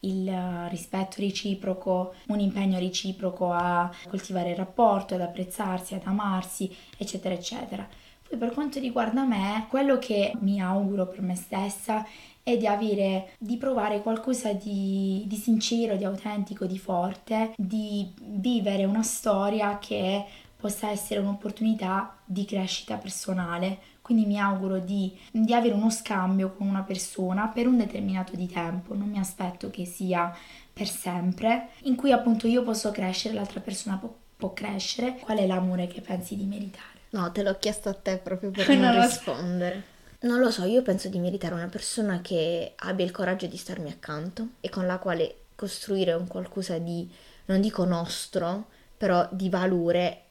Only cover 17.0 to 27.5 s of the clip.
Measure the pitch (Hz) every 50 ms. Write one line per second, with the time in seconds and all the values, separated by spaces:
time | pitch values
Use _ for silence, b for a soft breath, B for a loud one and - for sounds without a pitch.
17 | 175 190 190 - - - 226 220 220 220 220 - 202 185 220 214 214 208 208 202
18 | 202 185 - - - 208 208 196 190 247 247 226 190 202 196 196 196 190 208 220
19 | 220 - - - - 220 202 196 196 202 208 220 208 202 202 208 - - 220 208
20 | 190 185 196 202 202 202 B B B B B _ - 208 202 - - 208 208 202
21 | - - 220 208 196 202 202 202 - 214 208 - 226 220 220 220 196 185 190 196
22 | 202 - - - _ - 185 190 202 202 214 196 185 180 - - - - 220 202
23 | - 196 185 - - - 190 185 180 170 170 175 180 190 190 - B B B B
24 | _ - 240 220 214 202 202 208 202 202 196 190 190 190 190 190 180 180 202 202
25 | 190 185 B B B B B 226 220 226 233 240 233 240 202 202 214 226 220 -
26 | - - 214 190 185 185 190 190 190 190 190 - 202 196 196 190 190 - 190 180
27 | - - - - 185 185 185 202 214 214